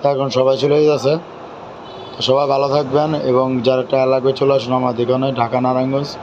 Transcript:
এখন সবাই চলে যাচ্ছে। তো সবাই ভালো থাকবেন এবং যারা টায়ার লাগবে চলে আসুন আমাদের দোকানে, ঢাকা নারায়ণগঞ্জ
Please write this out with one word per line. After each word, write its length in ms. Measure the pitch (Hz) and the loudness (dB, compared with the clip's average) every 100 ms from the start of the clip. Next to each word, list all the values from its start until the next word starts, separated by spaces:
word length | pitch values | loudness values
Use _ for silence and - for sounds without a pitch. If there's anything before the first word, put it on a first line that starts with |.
| 143 | 0
এখন 160 | 139 135 131 | 0 0 2
সবাই 180 | 131 135 | 2 2
চলে 160 | 139 147 151 | 2 4 4
যাচ্ছে। 240 | 147 123 160 - - - - - - - - - | 2 2 0 -4 -18 -18 -18 -18 -18 -18 -16 -16
তো 60 | - - | -8 0
সবাই 180 | 135 143 | 2 2
ভালো 140 | 139 139 143 | 0 0 0
থাকবেন 340 | 139 139 151 151 135 | 0 0 0 0 0
এবং 180 | 127 131 131 120 | 2 2 0 2
যারা 180 | 131 123 | 2 2
টায়ার 200 | 135 131 | 0 2
লাগবে 180 | 131 127 131 | 2 0 0
চলে 140 | 139 139 | 2 2
আসুন 160 | 120 127 | 2 0
আমাদের 180 | 127 117 | 0 -2
দোকানে, 260 | 120 127 135 123 | 0 0 0 -2
ঢাকা 180 | 117 127 127 | -2 0 0
নারায়ণগঞ্জ 440 | 127 131 135 143 - | 0 0 -2 -4 -10